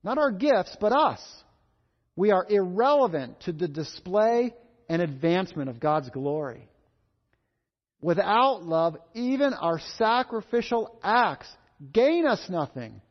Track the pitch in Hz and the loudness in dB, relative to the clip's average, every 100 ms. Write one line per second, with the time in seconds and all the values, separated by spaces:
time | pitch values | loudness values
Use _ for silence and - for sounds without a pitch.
0 | 190 262 285 190 285 226 180 - 208 269 | -4 0 0 2 2 2 2 -2 2 4
1 | 285 117 - - _ _ _ _ _ _ | 2 0 -14 -20 _ _ _ _ _ _
2 | _ - 202 190 208 202 185 185 254 294 | _ 0 4 4 4 0 2 2 4 4
3 | 247 160 127 - - 160 175 143 147 - | 2 0 -6 -8 -8 -4 -4 -4 -8 -10
4 | - 202 220 240 247 233 _ _ - 165 | -2 2 4 2 0 -4 _ _ -4 -2
5 | 175 135 165 180 185 - 135 117 151 156 | -2 -2 0 0 -2 -6 -8 -4 0 0
6 | 131 131 139 151 143 117 117 _ _ _ | -2 -6 -4 -4 -6 -10 -20 _ _ _
7 | _ _ _ _ _ _ _ _ _ _ | _ _ _ _ _ _ _ _ _ _
8 | 160 170 190 214 269 233 170 165 165 151 | -2 0 2 4 2 0 -2 0 0 -4
9 | - 226 247 269 277 - 165 165 - - | -14 -6 -4 0 0 0 -2 -4 -6 -2
10 | 220 240 247 226 - 240 226 233 220 - | 0 2 -2 -8 -2 -4 0 -4 -4 -8
11 | 190 233 220 139 - - _ _ 139 220 | 0 2 0 -2 -14 -20 _ _ -2 2
12 | 262 339 311 214 - 175 143 135 113 104 | 4 4 2 0 -4 -4 -4 -8 -14 -16
13 | _ | _